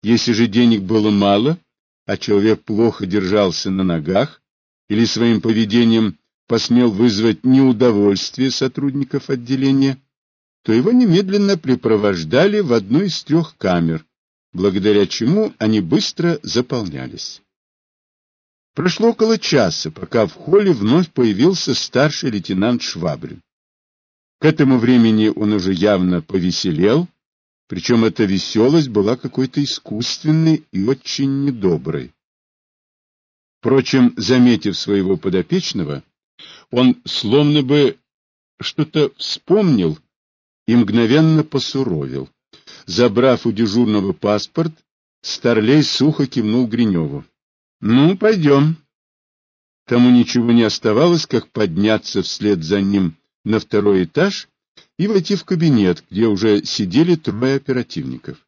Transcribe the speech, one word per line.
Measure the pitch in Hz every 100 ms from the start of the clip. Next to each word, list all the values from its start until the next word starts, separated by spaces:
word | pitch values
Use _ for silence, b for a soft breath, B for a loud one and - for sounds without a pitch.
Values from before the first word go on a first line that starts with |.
Если | 104 117 -
же | 110
денег | 117 107 120 110
было | 92 110 107
мало, | 101 101 101 127 175 _ _ _ _
а | -
человек | 101 - 101 107 107
плохо | - 107 117 - 98
держался | 101 92 104 98 82 101
на | 95
ногах | 92 82 76 95 143 _ _ _ _ _ _
или | 104
своим | 117 - 117 110
поведением | 113 110 107 117 117 113 110 - _ _
посмел | _ 117 - 120 120
вызвать | 98 120 101 113 104
неудовольствие | 127 131 131 110 123 104 101 98 - - 131
сотрудников | 123 131 143 143 139 131 139 -
отделения, | 131 120 135 135 135 135 135 _ _ _ _ _ _
то | -
его | 113 170
немедленно | 247 233 170 190 202 202 185
припровождали | - 123 113 107 104 90 78 123 196 208
в | 170
одну | 120 98 139
из | 196 -
трех | - 160 160 _
камер, | 98 87 85 80 _ _ _ _ _
благодаря | 87 98 95 101 104 95
чему | - 113 196 214 -
они | 110 110
быстро | 85 185 - - 170 165
заполнялись. | - 117 123 127 98 73 64 - - - _ _ _ _ _ _ _ _ _ _ _ _ _ -
Прошло | 175 - 226
около | 233 220 226
часа, | - 143 95 - 80
пока | - 92 117 101
в |
холле | - - 196 196
вновь | 131 104 156 175
появился | - 117 98 160 180 -
старший | 120 - 123 151 - 143
лейтенант | 104 85 95 110 120
Швабрин. | - 85 85 67 - - _ _ _ _ _ _ _ _ _ _
К |
этому | 151 156 135 127
времени | 113 123 113 110 107
он | - 104
уже | 104 92
явно | 90 104 98 92 90
повеселел, | 80 98 90 85 98 78 98 139 175 _ _ _ _ _ _
причем | 92 - 120
эта | 110 -
веселость | 104 95 - 110 120 165 139
была | 104 101 127
какой-то | 120 - 131 -
искусственной | 143 - - 107 120 - 151 160 160 156 _
и | 95
очень | 104 139 - - 139 139
недоброй. | 143 120 95 80 82 73 60 _ _ _ _ _ _ _ _ _ _ _ _ _ _ _
Впрочем, | 117 135 131 135 123
заметив | 113 101 127 123 113 104 87
своего | - 101 95 92
подопечного, | 98 92 87 185 - 107 76 71 _ _ _ _ B B B
он | 123 127 120
словно | - - 107 135 147 151
бы | 131 147 135 - _ _ _ _ _ _
что-то | - - 156 151 139 -
вспомнил | - - - 202 190 117 85 78 _ _ _ _ _ _ -
и |
мгновенно | 120 101 110 113 143 160 160
посуровил. | 156 135 - 135 127 80 69 67 69 _ _ B B B
Забрав | - 87 120 104 131 120 117
у |
дежурного | 104 113 110 117 104 95
паспорт, | 85 104 104 - - 165 156 _ _ _ _
Старлей | - - 120 110 110 151
сухо | 139 - 143 151 135
кивнул | 120 107 117 120
Гриневу. | 117 113 87 76 71 - _ _ _ _ _
«Ну, | 104 120 156 196
пойдем». | 214 214 147 139 151 165 _ _ _ _ _ _ _ _ _ _
Тому | - 120 123
ничего | 123 120 120 117
не | 117
оставалось, | 110 - 113 107 170 170
как | - 117 -
подняться | 120 101 80 107 107 - 104
вслед | 85 - 104 95
за | 78 101
ним | 98 101 90 80 _ _
на | 101 110
второй | - 107 104 95
этаж | 87 143 190 - - _ _ _ b -
и | 196
войти | 202 160
в | 196
кабинет, | - 180 165 123 95 85 _
где | 92 113
уже | 98 110 104
сидели | - - 95 107 170
трое | 165 - 104 127
оперативников. | 139 135 127 - 87 65 64 - -